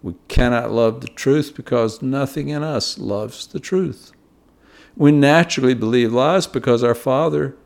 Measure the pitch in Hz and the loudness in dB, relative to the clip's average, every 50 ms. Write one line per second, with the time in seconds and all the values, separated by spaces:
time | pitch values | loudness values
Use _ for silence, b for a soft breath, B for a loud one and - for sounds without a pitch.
0 | - - 87 - _ _ - - 123 123 120 117 120 113 - 117 117 113 110 123 | -10 -12 -12 -12 _ _ 0 0 2 2 0 -2 -2 -2 0 2 0 0 0 -4
1 | 120 113 - - - 131 139 151 147 147 - - 127 - 120 120 113 110 110 - | -12 -16 -14 -4 0 0 2 2 0 -4 -8 -16 -6 -2 0 0 0 0 -4 -6
2 | - 131 135 139 139 135 - 156 143 143 151 147 151 156 147 113 - - - - | -6 -4 -2 -2 -4 -4 -6 -8 -8 -6 -6 -6 -6 -4 -4 -4 -4 -6 -8 -8
3 | - 104 101 104 107 113 - - - - - - - - 190 185 190 156 104 - | -6 -6 -4 -4 -6 -8 -10 -16 -18 -12 -12 -12 -8 -4 -2 -2 -2 -2 -6 -10
4 | - - _ _ _ _ _ _ _ _ _ b b b b b b b b - | -18 -20 _ _ _ _ _ _ _ _ _ b b b b b b b b 4
5 | 147 143 147 147 143 139 147 165 170 170 - - 131 127 131 113 110 110 120 123 | 4 6 6 6 6 6 6 4 4 2 -2 0 2 2 2 2 0 0 2 2
6 | 120 110 113 120 131 151 175 190 - - - 135 117 135 120 117 120 120 120 117 | 2 2 2 2 2 2 2 0 -2 -2 -6 -4 0 2 2 2 2 2 0 0
7 | - 139 131 151 160 165 151 147 147 135 139 - _ | 0 -2 0 0 0 0 0 -2 -4 -4 -8 -14 _